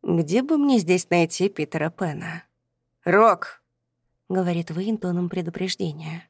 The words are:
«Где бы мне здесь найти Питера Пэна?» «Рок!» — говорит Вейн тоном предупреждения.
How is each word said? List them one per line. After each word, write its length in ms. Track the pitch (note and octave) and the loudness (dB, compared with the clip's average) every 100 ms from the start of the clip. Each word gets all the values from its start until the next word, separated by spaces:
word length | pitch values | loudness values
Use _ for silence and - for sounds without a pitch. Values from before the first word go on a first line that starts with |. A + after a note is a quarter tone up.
«Где 380 | - E3+ D3+ G3+ | 0 0 2 0
бы 140 | C4+ D#4 | 2 2
мне 220 | C#4+ B3 | 4 2
здесь 320 | E3+ F3+ - | 4 0 2
найти 380 | F3 E3 - F#3+ | 2 2 0 -2
Питера 420 | G3 D3+ D#3+ D3+ | -2 -6 -4 -4
Пэна?» 540 | - F3+ C#3+ E3 E3 _ _ _ _ _ _ | -4 -6 -6 -10 -12 _ _ _ _ _ _
«Рок!» — 560 | - F#3+ A3+ F3+ - - _ _ _ _ _ _ _ | 2 6 6 4 -2 -16 _ _ _ _ _ _ _
говорит 420 | F#3 F3+ E3+ E3+ | -2 0 -2 -4
Вейн 280 | E3 G3 A3 | -6 -4 -4
тоном 300 | F3+ F3 F3 | -2 -2 -2
предупреждения. 1000 | F#3 E3+ E3 F#3 - F3+ D3 D#3 E3 - | -4 -8 -6 -6 -4 -6 -6 -12 -14 -16